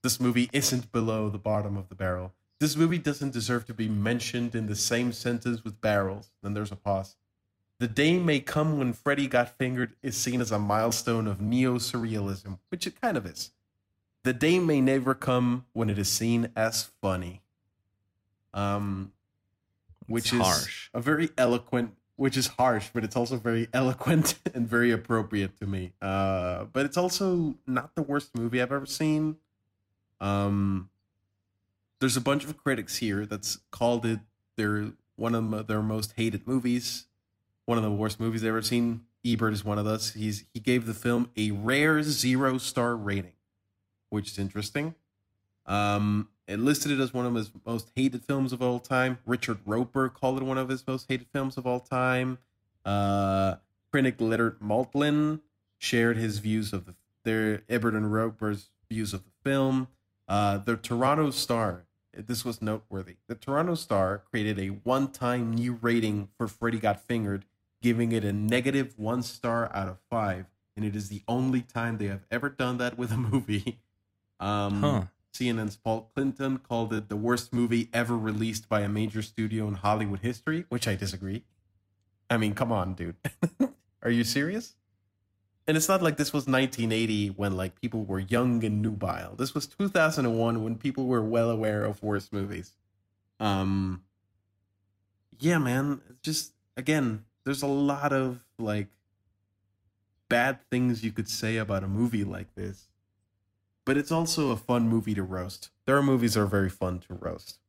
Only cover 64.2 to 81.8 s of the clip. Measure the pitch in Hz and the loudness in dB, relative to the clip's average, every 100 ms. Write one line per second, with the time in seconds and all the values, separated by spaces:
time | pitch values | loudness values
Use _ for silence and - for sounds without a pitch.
64.2 | _ 117 107 98 95 101 120 131 139 - | _ -2 -2 -2 -4 -4 0 2 0 -2
65.2 | 123 123 113 113 120 120 117 117 110 104 | -2 0 0 0 -2 0 2 2 2 -2
66.2 | 98 _ 113 - 117 113 107 101 - 120 | -4 _ -6 -2 -2 0 0 0 -2 -2
67.2 | 104 98 - _ _ _ 120 117 117 113 | -2 -4 -8 _ _ _ 0 2 2 2
68.2 | 101 101 104 120 127 135 127 - 107 123 | 0 0 2 2 2 0 -2 -4 -4 -2
69.2 | 120 - 120 117 117 101 92 90 _ 117 | -4 -6 -2 -2 -2 -4 -6 -8 _ -2
70.2 | 104 92 95 _ _ - 107 104 101 101 | -2 -4 -8 _ _ -6 -4 -4 -8 -10
71.2 | - 123 131 127 120 120 117 113 101 98 | -2 0 2 0 -2 -4 -2 -2 -4 -4
72.2 | - 120 139 135 127 123 123 117 120 110 | -4 -4 -4 -2 -2 0 -2 -2 -2 0
73.2 | 113 131 110 104 107 - _ _ _ _ | 0 0 0 -2 -2 -8 _ _ _ _
74.2 | _ _ 98 104 101 101 147 123 92 _ | _ _ -2 0 0 2 2 2 -2 _
75.2 | _ - 123 113 107 104 113 110 110 - | _ -4 -2 0 -4 -6 -2 -2 -2 -2
76.2 | 139 131 135 131 _ 117 113 113 104 104 | -2 -2 -4 -4 _ -2 0 -4 -4 -4
77.2 | 113 120 - 120 120 117 113 117 120 117 | 0 0 0 0 2 2 0 -2 0 0
78.2 | 110 107 113 107 - 107 101 104 110 107 | 0 -2 -2 -4 -2 0 0 0 -2 -4
79.2 | 107 - 110 110 104 98 104 107 104 98 | -6 -4 -4 -2 -4 -2 0 2 0 -2
80.2 | 113 123 - 160 180 123 - 98 95 90 | -4 -4 -4 -4 -4 -4 -2 -2 -4 -6
81.2 | 98 107 _ _ _ _ | -8 -8 _ _ _ _